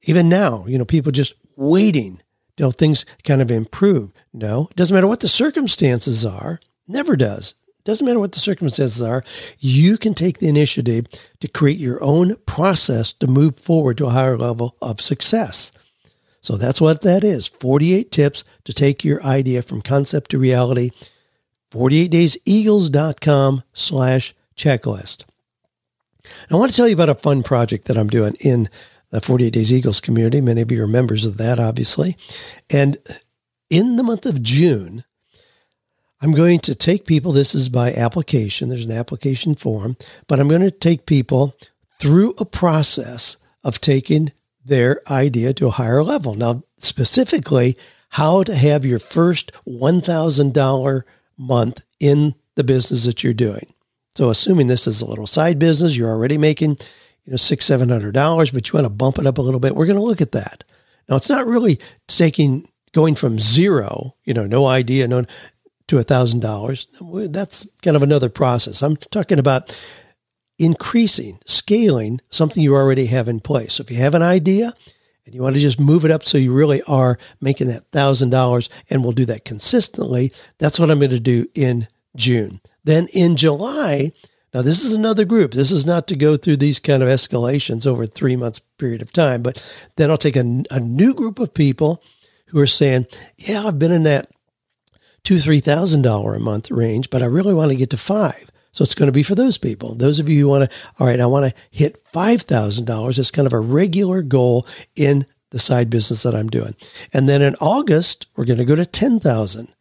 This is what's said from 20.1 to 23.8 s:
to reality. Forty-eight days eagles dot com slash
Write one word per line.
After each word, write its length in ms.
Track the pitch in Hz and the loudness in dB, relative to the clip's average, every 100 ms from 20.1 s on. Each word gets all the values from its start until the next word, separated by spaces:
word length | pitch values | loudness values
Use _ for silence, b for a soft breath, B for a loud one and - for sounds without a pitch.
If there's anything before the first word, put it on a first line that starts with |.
| 147 - | -4 -4
to 60 | 139 | 0
reality. 520 | 131 127 123 127 123 b b b b b b _ _ | 2 2 2 0 -4 b b b b b b _ _
Forty-eight 400 | 113 127 151 175 | -2 2 2 2
days 260 | 165 170 - | 2 2 0
eagles 460 | - 202 214 208 170 | 0 0 4 2 2
dot 300 | 143 156 147 | 0 -2 -2
com 420 | 151 143 139 135 - | 0 2 2 0 -6
slash 640 | - | -8